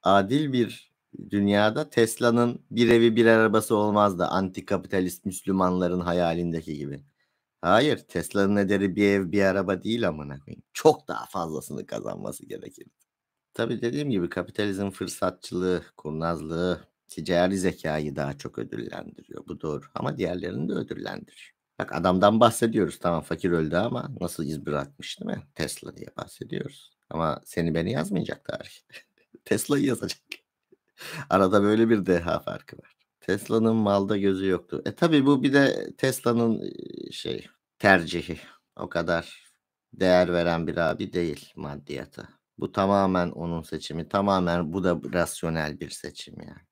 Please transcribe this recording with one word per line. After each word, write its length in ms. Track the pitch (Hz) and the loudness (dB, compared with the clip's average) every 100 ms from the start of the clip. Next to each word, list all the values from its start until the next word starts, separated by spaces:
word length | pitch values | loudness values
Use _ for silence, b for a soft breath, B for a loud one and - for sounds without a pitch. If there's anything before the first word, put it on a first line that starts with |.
Adil 500 | 92 98 98 143 151 | 6 4 4 0 0
bir 400 | 127 107 - _ _ _ - - | 0 0 -4 _ _ _ -18 -4
dünyada 600 | 101 101 101 107 113 151 | 0 4 4 4 2 -2
Tesla'nın 760 | - 113 - 120 117 120 131 _ | 2 2 4 2 4 2 0 _
bir 200 | 113 117 | 2 4
evi 260 | 117 117 110 | 6 6 6
bir 100 | 113 | 6
arabası 500 | 113 110 107 - 107 | 8 6 4 2 2
olmazdı. 480 | 104 104 101 87 | 4 4 4 4
Antikapitalist 1000 | 87 92 92 92 - 95 - 98 92 - | 0 0 -2 -6 -4 -4 -2 -2 -2 -4
Müslümanların 760 | 95 - - 95 90 90 90 90 | -10 -8 -2 2 2 2 0 0
hayalindeki 760 | 87 87 85 85 87 82 80 73 | 0 0 0 0 -2 -4 -8 -10
gibi. 280 | 71 73 _ _ _ _ _ _ | -10 -12 _ _ _ _ _ _
Hayır, 380 | 85 107 147 107 | 4 4 4 0
Tesla'nın 580 | _ 87 - 101 98 104 | _ -6 -2 0 2 2
ederi 400 | 98 101 98 92 | 2 2 0 2
bir 120 | 101 | 4
ev 240 | 101 95 | 4 0
bir 100 | 101 | 2
araba 400 | 98 95 92 92 | 2 2 -2 -4
değil 260 | 107 117 101 | -2 -2 -2
amına 300 | 78 71 69 | -4 -12 -14
koyayım. 240 | - - _ | -16 -20 _
Çok 360 | - 160 151 - | 4 4 4 -4
daha 180 | - - | -10 -6
fazlasını 600 | 98 82 76 - 67 - | -6 -6 -6 -8 -12 -8
kazanması 600 | 55 52 50 50 - - | -8 -8 -10 -10 -12 -14
gerekirdi. 600 | - - - - _ _ _ _ _ _ - | -14 -14 -20 -20 _ _ _ _ _ _ -6
Tabii 260 | 117 120 | -6 -4
dediğim 280 | 117 143 147 | -4 -4 -2
gibi 180 | 101 85 | -2 -2
kapitalizm 640 | - 87 - 104 95 101 | -4 -6 -4 -4 -2 -6
fırsatçılığı, 920 | - 95 - 92 - - 90 92 87 - - | -6 -10 -2 -4 -4 -10 -4 -2 -2 -6 -14
kurnazlığı, 840 | 78 78 82 82 78 82 90 85 - _ _ | -10 -6 -4 -4 -6 -4 -2 -4 -8 _ _
ticari 500 | - 80 87 92 98 | -12 0 2 2 2
zekayı 580 | 92 - 80 76 76 71 | -2 -2 -4 -4 -4 -4
daha 220 | 71 69 | -6 -6
çok 200 | - - | -10 -10
ödüllendiriyor. 880 | - 57 - - - - - - - | -10 -10 -10 -10 -14 -20 -18 -18 -14
Bu 120 | 73 | -10
doğru 240 | 78 71 - | -6 -8 -8
ama 240 | - - - | -6 -6 -4
diğerlerini 500 | 87 90 90 104 80 | -4 -4 -6 -6 -4
de 40 | |
ödüllendiriyor. 840 | - - - - 50 - - - _ _ - | -4 -6 -8 -8 -10 -14 -20 -20 _ _ -10
Bak 160 | - | -6
adamdan 460 | 82 92 92 101 110 | 0 2 6 6 6
bahsediyoruz. 580 | 117 - 117 113 87 - | 4 6 0 2 0 -2
Tamam 240 | 87 85 | -2 -2
fakir 280 | - 82 92 | -4 -4 0
öldü 260 | 85 80 85 | 0 0 0
ama 340 | 113 123 143 127 | -2 -4 -8 -8
nasıl 240 | 90 - | -8 -6
iz 220 | 76 76 71 | -6 -6 -4
bırakmış 540 | 73 71 _ - - | -4 -6 _ -16 -10
değil 100 | - | -8
mi? 120 | - - | -8 -10
Tesla 420 | - 76 - - - | -8 -6 -6 -14 -16
diye 120 | - - | -14 -12
bahsediyoruz. 800 | - - - - - - - _ _ | -12 -12 -10 -8 -8 -14 -20 _ _
Ama 300 | 78 80 - | -2 -2 -2
seni 300 | - - 82 | -6 -4 0
beni 180 | 80 85 | 0 -2
yazmayacak 520 | 135 190 190 - - | -2 -2 -4 -4 -8
tarih. 260 | - - - - _ B B | -10 -12 -14 -20 _ B B
<laughs> 380 | _ _ - | _ _ -20
Tesla'yı 400 | - 107 - 143 | -4 -2 0 0
yazacak. 380 | 139 113 - - _ - _ _ _ _ _ _ B 160 B | 0 -2 -6 -10 _ -20 _ _ _ _ _ _ B -14 B
Arada 320 | 95 92 104 | 4 6 4
böyle 280 | 101 110 113 | 4 4 4
bir 160 | 110 92 | 4 4
deha 340 | 87 85 82 | 0 2 -4
farkı 360 | - - - - | -6 -10 -14 -20
var. 200 | _ _ _ _ | _ _ _ _
Tesla'nın 560 | - 98 - 113 113 113 | -4 -4 0 2 2 2
malda 400 | 101 101 98 104 | 4 2 2 0
gözü 300 | 98 95 95 | 0 0 0
yoktu. 360 | 90 - - - | -2 -4 -8 -8
E 80 | |
tabii 320 | - 170 151 139 | 0 4 6 6
bu 160 | 139 | 4
bir 100 | 135 | 4
de 400 | 139 139 - - - | 4 4 0 -8 -2
Tesla'nın, 640 | 131 127 - 117 117 110 | -2 0 0 2 2 0
e, 500 | - - - - - | -6 -12 -14 -14 -14
şey, 340 | - - 50 - _ _ _ | -10 -8 -8 -10 _ _ _
tercihi. 600 | 101 92 80 85 85 82 B B _ - | 4 6 4 -6 -6 -10 B B _ -14
O 120 | 85 | -8
kadar 640 | 85 82 82 - - _ _ _ _ _ | -4 -2 -2 -4 -20 _ _ _ _ _
değer 400 | - 92 90 87 | 0 4 6 4
veren 340 | 87 85 85 80 | 2 0 0 -2
bir 100 | 82 | -2
abi 360 | 80 82 92 | -2 -2 -4
değil 400 | 87 85 73 - - | -4 -4 -6 -14 -12
maddiyata. 800 | 73 71 - 67 - - - _ _ - | -12 -12 -12 -12 -12 -16 -18 _ _ -10
Bu 140 | - | -4
tamamen 580 | - 98 101 95 92 87 | 0 2 4 4 2 0
onun 320 | - 85 85 | -4 -6 -6
seçimi. 460 | - 80 - 80 82 | -6 -10 -8 -8 -2
Tamamen 640 | 98 101 95 90 87 78 | 0 2 2 2 0 -2
bu 120 | 92 | -2
da 160 | 92 82 69 | 0 0 -2
rasyonel 680 | 87 82 - 85 80 76 71 | -2 -2 -4 -4 -4 -6 -8
bir 100 | 76 | -14
seçim 440 | - 76 76 - - | -12 -14 -14 -18 -18
yani. 260 | 50 50 _ | -18 -20 _